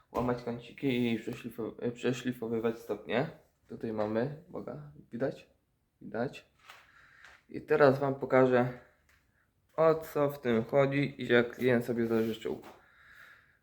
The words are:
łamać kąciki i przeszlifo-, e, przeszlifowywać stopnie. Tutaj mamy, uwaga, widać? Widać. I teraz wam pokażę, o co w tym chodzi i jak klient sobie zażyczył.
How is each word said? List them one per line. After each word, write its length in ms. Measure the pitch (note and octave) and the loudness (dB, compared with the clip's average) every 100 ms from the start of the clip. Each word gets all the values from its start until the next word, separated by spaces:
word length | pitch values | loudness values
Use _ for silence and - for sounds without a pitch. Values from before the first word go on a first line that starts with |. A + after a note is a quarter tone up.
| _ | _
łamać 320 | - B2 A#2+ | -2 -2 -2
kąciki 720 | - A#2+ - - C#3+ B2 A#2+ | -6 -10 -12 -4 0 2 2
i 60 | A2+ | 0
przeszlifo-, 520 | - B2 A#2 - G#2+ - | -4 -10 -12 -8 -10 -6
e, 120 | A#2+ | -6
przeszlifowywać 880 | A#2+ A#2 C3 B2+ B2 A2+ A#2 A#2 A2+ | -2 -2 -2 -4 -6 -4 -2 -2 -4
stopnie. 500 | - G#2 - G#2+ D#3+ - _ _ _ | -8 -8 -2 -2 -2 -8 _ _ _
Tutaj 260 | A#2+ A#2 | -10 -6
mamy, 500 | G#2+ G#2+ A2 C3+ D3 - | -4 -2 0 -2 -6 -14
uwaga, 420 | - G2+ C#3 - - - | -14 -12 -14 -16 -20 -16
widać? 380 | A#2+ C3+ - - _ _ _ _ _ | -6 -6 -6 -18 _ _ _ _ _
Widać. 440 | - A2 C#3+ - - _ - - _ - - - - - _ | -12 -6 -6 -8 -20 _ -20 -20 _ -20 -20 -20 -20 -20 _
I 120 | - | -14
teraz 380 | - D3+ C#3+ C3+ | 0 4 6 4
wam 160 | C#3 C3 | 0 -2
pokażę, 640 | - C3 C3 B2 B2+ - - _ _ _ _ _ _ _ _ - | 2 6 6 6 2 -4 -18 _ _ _ _ _ _ _ _ 2
o 200 | D#3+ D#3 | 4 4
co 340 | - D3 C#3+ | 0 0 0
w 100 | C#3+ | 0
tym 240 | B2 A2+ | 2 2
chodzi 580 | A#2 C#3+ C#3 C#3 C#3 - | 2 2 4 2 -2 -4
i 60 | B2 | 4
jak 280 | A#2+ A#2+ - | 4 4 0
klient 300 | B2 A#2+ A#2+ | 2 2 2
sobie 220 | A#2 A2+ | 0 2
zażyczył. 540 | A2+ A2+ A2 - - - - _ _ - - - - _ _ | 2 2 -2 -6 -6 -10 -20 _ _ -20 -20 -20 -20 _ _